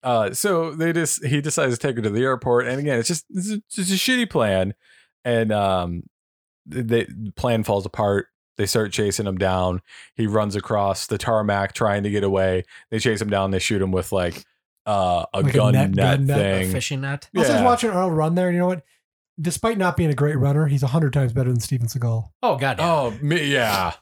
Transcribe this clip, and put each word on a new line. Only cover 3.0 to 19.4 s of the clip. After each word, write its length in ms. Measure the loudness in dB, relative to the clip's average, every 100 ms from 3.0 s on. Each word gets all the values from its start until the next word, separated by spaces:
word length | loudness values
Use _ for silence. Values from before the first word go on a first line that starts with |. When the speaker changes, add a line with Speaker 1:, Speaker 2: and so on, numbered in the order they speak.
| -2
Speaker 1:
just, 180 | -4 -6
it's 220 | -8 -6
a, 40 | -6 -8 -6
it's 140 | -2
a 20 |
shitty 360 | 0 0 0 0
plan. 440 | 0 2 2 0 -4 _ -20 _ _
And, 280 | -2 0 2
um, 520 | 2 2 0 -2 -6 -12 _ _ _ _ _ -12
th-, 160 | -8 0
they, 160 | 0 0
the 260 | -8 -12 -4
plan 280 | 0 0
falls 220 | 0 -2 -2
apart. 420 | -2 0 0 -2 _ _ -6
They 80 | -2
start 260 | 0 -2
chasing 360 | 0 -2 0 -4
him 100 | 0
down. 440 | 0 2 0 -2 _ -20 -20 -4
He 100 | 0
runs 300 | 0 0 -2
across 500 | -2 0 0 -2 -4
the 140 | -4
tarmac 540 | 0 0 2 0 -2
trying 280 | 0 0 0
to 60 | 0
get 140 | 0
away. 400 | 0 2 2 0 -4 -16 _
They 80 | -2
chase 240 | 0 0
him 80 | 0
down. 220 | 0 0
They 80 | 0
shoot 200 | 0 0
him 100 | 0
with, 200 | -2 -2
like, 320 | -2 -2 -4 -16 _ _ _ -4
uh, 380 | 0 0 0 -2
a 80 | -2
Speaker 2:
Like 120 | 2
a 40 | 4
Speaker 1:
gun 160 | 4
Speaker 2:
net, 180 | 4 4
Speaker 1:
net 260 | 2 2 2
Speaker 2:
gun 80 | 2
net. 120 | 2
Speaker 1:
thing. 320 | 2 2 0
Speaker 3:
A 20 |
fishing 300 | -2 -4 -6
net. 280 | -6 -8 -6 0
Speaker 2:
I 40 |
was 80 | 2
just 120 | 4
Speaker 1:
Yeah. 60 | 4
Speaker 2:
watching 240 | 2 0
Arnold 220 | 0 0 0
run 160 | 2
there. 140 | 2 0
And 80 | 2
you 40 |
know 60 | 0
what? 160 | -2 -8 _ _ _ _
Despite 380 | -6